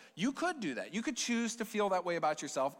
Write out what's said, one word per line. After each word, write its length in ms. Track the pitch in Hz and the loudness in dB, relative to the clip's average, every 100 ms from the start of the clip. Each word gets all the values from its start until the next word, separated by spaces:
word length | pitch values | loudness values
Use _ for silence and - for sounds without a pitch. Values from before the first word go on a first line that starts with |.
| - | -14
you 160 | - 233 | -4 -2
could 280 | 277 339 330 | 0 -2 0
do 160 | 175 | -2
that. 180 | 117 104 | -4 -4
You 80 | 185 | -4
could 160 | 262 247 | -2 -2
choose 380 | - 233 233 226 | 0 0 0 -4
to 80 | |
feel 240 | 214 214 202 | -2 2 4
that 160 | 185 | 2
way 100 | 180 | 2
about 260 | 170 156 151 | 2 2 2
yourself, 340 | 147 143 135 | -2 0 0